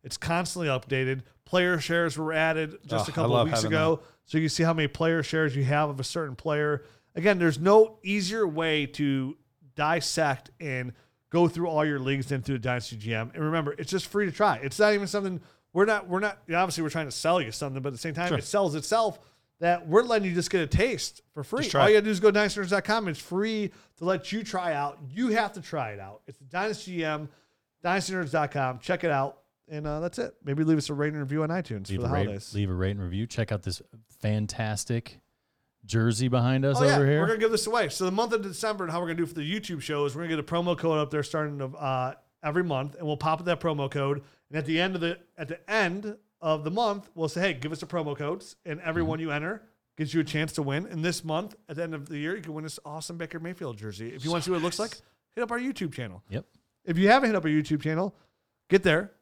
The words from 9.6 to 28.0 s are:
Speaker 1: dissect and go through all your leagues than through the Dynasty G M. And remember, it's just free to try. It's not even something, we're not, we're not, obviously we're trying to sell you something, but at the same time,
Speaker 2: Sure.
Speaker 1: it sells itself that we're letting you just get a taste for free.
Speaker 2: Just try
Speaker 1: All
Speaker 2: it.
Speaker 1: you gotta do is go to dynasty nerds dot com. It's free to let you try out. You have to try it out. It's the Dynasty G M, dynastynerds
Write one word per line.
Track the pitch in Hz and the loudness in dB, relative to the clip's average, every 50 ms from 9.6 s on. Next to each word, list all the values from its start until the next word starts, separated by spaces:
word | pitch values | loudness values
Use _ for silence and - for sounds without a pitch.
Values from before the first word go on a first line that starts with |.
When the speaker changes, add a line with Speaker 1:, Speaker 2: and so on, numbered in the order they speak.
| _ 135 _ | _ -14 _
Speaker 1:
dissect | - 147 151 170 170 - - - 170 160 143 135 - - - _ _ | 0 2 2 2 2 0 -2 0 0 2 0 0 -2 -6 -20 _ _
and | 170 147 131 127 123 123 - _ _ _ _ _ _ _ | -8 -6 -6 -6 -6 -8 -10 _ _ _ _ _ _ _
go | - 170 175 | 4 4 4
through | 160 - 165 175 170 | 4 4 0 -2 0
all | 160 151 151 | 2 2 2
your | 156 147 135 | 2 0 0
leagues | 131 135 139 139 127 | 0 0 0 0 0
than | 135 139 131 | -2 -2 -2
through | 110 - 135 | -2 -2 -4
the | 123 | -2
Dynasty | 107 127 123 123 110 - 120 | 0 -2 -2 -2 -4 -8 -12
G | 110 104 113 113 | -8 -4 -2 -2
M. | 110 113 123 - | -2 -2 -4 -4
And | 165 151 | -4 -2
remember, | 151 160 165 151 143 147 - | 0 0 0 -2 -2 -6 -6
it's | 156 - | -6 -4
just | 185 185 - | -4 -4 -4
free | - - 208 208 | -2 -2 -2 -2
to | 180 | -2
try. | 147 - 208 202 160 110 | 0 2 2 2 2 0
It's | 139 139 - - | -4 -6 2 4
not | 208 214 208 | 4 6 6
even | 202 202 | 2 0
something, | 180 - 208 196 190 180 156 - - _ _ _ _ - | -2 -2 -2 -2 -2 -6 -8 -10 -14 _ _ _ _ 2
we're | 175 202 | 4 4
not, | 220 214 202 185 180 | 4 4 0 0 -2
we're | 175 185 | -2 0
not, | 208 208 202 - _ - 165 | 0 0 -2 -6 _ -2 2
obviously | 175 190 180 147 165 | 2 2 2 0 -2
we're | 160 147 | -4 -2
trying | 143 165 156 | -2 -4 -4
to | 135 | -4
sell | - - - 160 175 185 | -6 -2 2 4 4 4
you | 135 110 | 2 -2
something, | 107 - 151 139 131 135 | -6 -6 -6 -6 -6 -6
but | 131 143 | -6 -6
at | |
the | 127 120 | -6 -6
same | - 165 143 | -8 -6 -4
time, | 165 175 175 | -4 -2 0
Speaker 2:
Sure. | 165 120 | 0 -2
Speaker 1:
it | - | -2
sells | - - 208 196 165 147 | 0 2 2 2 2 0
itself | 156 143 - 214 226 226 208 - - - _ _ _ _ _ _ _ | -4 -2 0 2 2 2 0 -2 -6 -20 _ _ _ _ _ _ _
that | 170 170 175 175 - 156 | 2 2 2 2 0 6
we're | 165 220 254 | 6 6 6
letting | 240 226 214 196 185 | 6 2 2 2 2
you | 170 | 0
just | 175 165 - | 0 0 2
get | - 180 | 0 0
a | 160 | 2
taste | 143 - - 220 269 220 139 - - - - _ _ _ | 2 2 2 2 2 0 -4 -6 -10 -10 -16 _ _ _
for | 151 135 | -12 -8
free. | - 220 262 | -4 -4 -2
Speaker 2:
Just | - - | -2 0
try | - 143 | 4 6
Speaker 1:
All | 135 214 | 6 8
Speaker 2:
it. | |
Speaker 1:
you | 214 | 8
gotta | 208 208 | 6 6
do | 214 | 4
is | 208 175 | 0 4
go | 208 208 | 4 4
to | |
dynasty | 202 208 208 196 - 208 | 6 6 2 2 0 -4
nerds | 196 175 | -2 0
dot | 202 196 - | 0 0 0
com. | - 214 226 214 180 | 0 0 0 0 -2
It's | 151 - | -6 -6
free | - - 175 185 208 220 220 214 208 - - - - _ _ _ | -8 -6 -4 -2 -2 0 -2 -2 -4 -4 -6 -12 -20 _ _ _
to | 165 | 0
let | 180 190 160 - - | 0 0 0 -2 -6
you | 190 220 | -6 -6
try | 220 - - 185 180 170 | -6 -4 -6 -4 -2 -2
out. | 151 143 143 143 139 160 147 127 | -2 0 -2 -4 -6 -8 -14 -12
You | 139 208 262 240 | -4 -2 0 2
have | 214 226 220 196 202 | 2 2 0 0 -4
to | 190 | -12
try | 147 - 165 147 123 110 | -10 -6 -4 -4 -4 -4
it | 104 101 | -6 -10
out. | 95 98 104 - _ | -12 -14 -16 -18 _
It's | - - _ | -20 -20 _
the | 139 | -18
Dynasty | 127 165 180 202 220 208 - - 185 180 170 | -6 -4 -2 -2 -2 -4 -6 -8 -8 -4 -2
G | 160 | -2
M, | 156 151 151 151 143 - _ _ _ _ _ _ _ _ _ - | -2 -2 -4 -6 -10 -14 _ _ _ _ _ _ _ _ _ -2
dynastynerds | 175 185 196 | -2 0 0